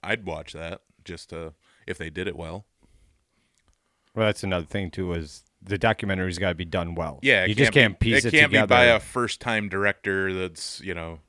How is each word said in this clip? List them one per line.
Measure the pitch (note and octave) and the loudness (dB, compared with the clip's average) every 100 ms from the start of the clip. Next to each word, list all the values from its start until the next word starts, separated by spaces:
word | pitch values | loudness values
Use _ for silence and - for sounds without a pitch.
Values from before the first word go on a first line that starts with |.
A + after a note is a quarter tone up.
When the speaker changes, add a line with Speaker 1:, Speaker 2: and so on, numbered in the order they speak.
Speaker 1:
I'd | F#2 A#2 F#2 | -6 -6 -6
watch | D#2 D#2 | -10 -10
that | - E2 F#2 _ _ - | -12 -12 -12 _ _ -16
just | E2 - | -16 -14
to, | E2 E2 D#2 _ _ - | -14 -14 _ _ _ -12
if | F#2 | -10
they | E2 | -10
did | D#2+ F#2 | -6 -8
it | F2 | -8
well. | D#2+ F2+ - _ _ _ _ _ _ _ _ _ _ _ _ _ _ A2 | -12 -12 -16 _ _ _ _ _ _ _ _ _ _ _ _ _ _ -2
Speaker 2:
Well, | G#2+ | 0
that's | G#2 | 0
another | G2+ F#2 D#2 | -2 -2 -4
thing, | G2+ F#2 | -6 -6
too, | - F#2 | -6 -4
is | E2+ D#2 - _ _ | -4 -8 -16 _ _
the | F#2+ G2 | -8 0
documentary's | A2+ A2 G#2 F#2+ F#2 E2+ | 0 0 -2 -2 -2 -2
gotta | F2 E2+ | -4 -4
be | E2+ | -4
done | F2+ E2+ E2+ | -4 -4 -6
well. | D#2+ C2 | -6 -2
Speaker 1:
Yeah, | C3+ A2 | 2 2
it | F#2+ | 2
Speaker 2:
You | G#2+ | 2
just | B2+ | 4
Speaker 1:
can't | C#3 A2+ F#2+ | 6 4 4
be, | A2+ | 2
Speaker 2:
can't | C3+ | 2
piece | A#2+ | 4
Speaker 1:
it | |
Speaker 2:
it | D3+ | 4
Speaker 1:
can't | D3 | 6
Speaker 2:
together. | A2 G#2 | 4 4
Speaker 1:
be | |
by | B2 B2 | 6 8
a | A2 | 6
first-time | - B2+ A#2 - B2 A2 G#2 | 2 -4 -4 -4 -4 -2 -2
director | F#2+ G2+ G2 G2+ F#2+ F#2+ | 0 0 0 -2 -2 -2
that's, | F#2 F#2 E2 - - | -4 -6 -8 -14 -12
you | F#2+ E2+ | -10 -8
know | E2 E2 | -10 -12